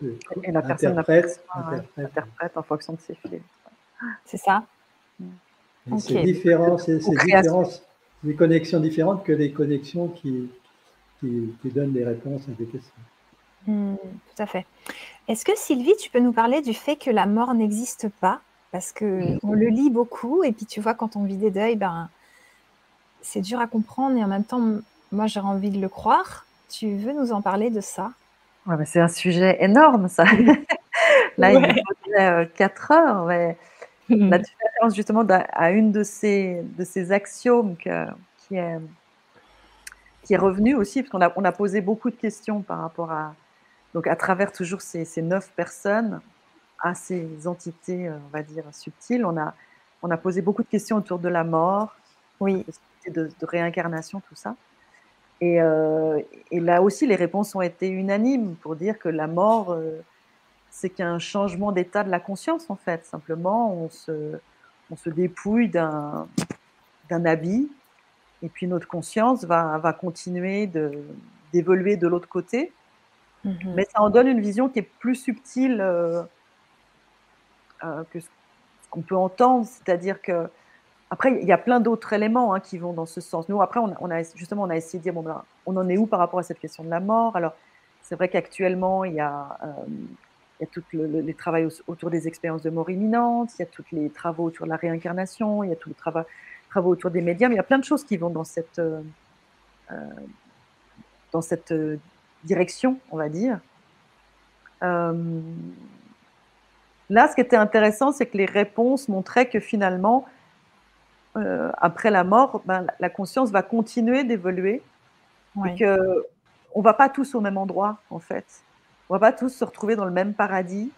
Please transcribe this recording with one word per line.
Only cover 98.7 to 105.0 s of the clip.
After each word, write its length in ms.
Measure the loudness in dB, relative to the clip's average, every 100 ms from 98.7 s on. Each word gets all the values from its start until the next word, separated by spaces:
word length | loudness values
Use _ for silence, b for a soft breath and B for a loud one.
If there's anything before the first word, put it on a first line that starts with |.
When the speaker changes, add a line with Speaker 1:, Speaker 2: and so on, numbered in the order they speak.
| -4
Speaker 1:
euh, 220 | -4 -4 -10 -20 _ _ _ _ _ _ -16
euh, 20 | -14 -14 -16 -20 -20 _ _ _ _ _ _ _ _ _
dans 100 | -6
cette, 300 | -4 -6 -4
euh, 260 | -4 -4 -6 -12 _ _ _
direction, 540 | -2 0 0 0 -2 -2 -6
on 60 | -6
va 120 | -4
dire. 300 | -2 -4 -4 -8 _ _ _ _ _ _ _ _ _ _ _
Euh, 580 | -2 0